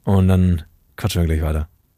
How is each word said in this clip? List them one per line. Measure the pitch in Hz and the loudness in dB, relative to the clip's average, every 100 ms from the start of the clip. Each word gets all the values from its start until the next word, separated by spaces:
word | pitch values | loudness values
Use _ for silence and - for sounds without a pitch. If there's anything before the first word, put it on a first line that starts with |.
und | - 95 92 | -2 2 2
dann | 92 90 87 - _ _ | 2 2 0 -4 _ _
quatschen | - 104 90 | -8 -6 -2
wir | 82 | -2
gleich | 80 | -2
weiter. | 78 78 78 _ _ | -2 -4 -6 _ _